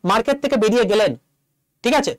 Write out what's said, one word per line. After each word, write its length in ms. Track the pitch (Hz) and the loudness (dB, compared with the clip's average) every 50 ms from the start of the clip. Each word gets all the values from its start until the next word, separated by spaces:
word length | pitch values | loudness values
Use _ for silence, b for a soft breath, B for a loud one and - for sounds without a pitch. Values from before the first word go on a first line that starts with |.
| - 180 | 0 0
মার্কেট 260 | 196 226 226 - 277 277 - | -2 0 0 -2 -2 -2 -2
থেকে 120 | 277 277 233 214 | -2 0 0 2
বেরিয়ে 200 | 220 214 247 226 185 | 2 2 2 0 2
গেলেন, 200 | 202 214 214 170 123 - _ _ _ _ _ _ _ _ _ _ _ _ | 2 0 0 0 -2 -6 _ _ _ _ _ _ _ _ _ _ _ _
ঠিক 120 | - 233 277 294 | -2 0 0 0
আছে 120 | 269 175 160 | 0 -2 -8